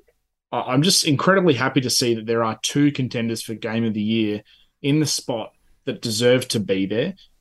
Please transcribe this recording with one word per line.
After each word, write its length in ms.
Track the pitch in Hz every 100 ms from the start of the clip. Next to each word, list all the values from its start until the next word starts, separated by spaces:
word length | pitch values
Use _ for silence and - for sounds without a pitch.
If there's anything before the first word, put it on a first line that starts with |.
| _ _ _ _ _
I, 100 | 123
I'm 220 | - 131
just 220 | 175 - 160
incredibly 500 | 131 - 190 180 120
happy 260 | 131 143
to 80 | 123
see 240 | - 123
that 140 | 113 110
there 160 | 117
are 160 | 113 110
two 300 | - 143 147
contenders 500 | 143 123 120 117 110
for 140 | - 107
Game 280 | 113 113
of 120 | 113 107
the 60 |
Year 420 | 104 113 107 104 - _ _ _
in 160 | 143 151
the 60 | 147
spot 440 | - - 117 98 _ _ _ -
that 160 | 110
deserve 460 | 120 107 123 127 -
to 100 | 113
be 260 | 95 95 95
there, 300 | 107 170 - - _